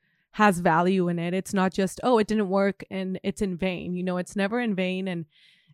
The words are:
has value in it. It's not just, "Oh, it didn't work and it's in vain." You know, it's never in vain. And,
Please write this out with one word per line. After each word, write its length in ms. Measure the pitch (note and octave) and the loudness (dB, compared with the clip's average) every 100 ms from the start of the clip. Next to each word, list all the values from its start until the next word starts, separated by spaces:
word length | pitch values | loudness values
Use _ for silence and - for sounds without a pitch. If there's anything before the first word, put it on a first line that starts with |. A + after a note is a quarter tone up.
| _ _ _ | _ _ _
has 260 | - G#3+ F3 | 2 4 4
value 500 | F3 D#3+ F3 F#3+ F3 | 2 4 4 2 2
in 100 | F3 | -2
it. 140 | E3+ | -2
It's 220 | F#3 - G3 | -4 -2 0
not 180 | F#3 | 0
just, 280 | - F#3+ - | 0 -2 -2
"Oh, 160 | B3 A#3+ | 2 2
it 80 | G#3+ | 4
didn't 240 | A3 G3 | 0 0
work 340 | G3 G3 - - | 2 2 0 -6
and 280 | F#3+ F#3 F#3 | -8 -6 -4
it's 180 | - - | -4 -2
in 160 | G3+ F3 | -2 -2
vain." 380 | F#3+ F3 - F3+ | -2 -2 -4 -4
You 80 | |
know, 160 | F#3 F3+ | -2 -4
it's 180 | F3+ G3+ | -4 -4
never 240 | G3 A#3 | -2 0
in 140 | A#3+ F#3+ | -2 0
vain. 340 | F#3 F#3 F#3+ | -2 -2 -4
And, 160 | E3+ D#3+ _ _ _ _ | -4 -8 _ _ _ _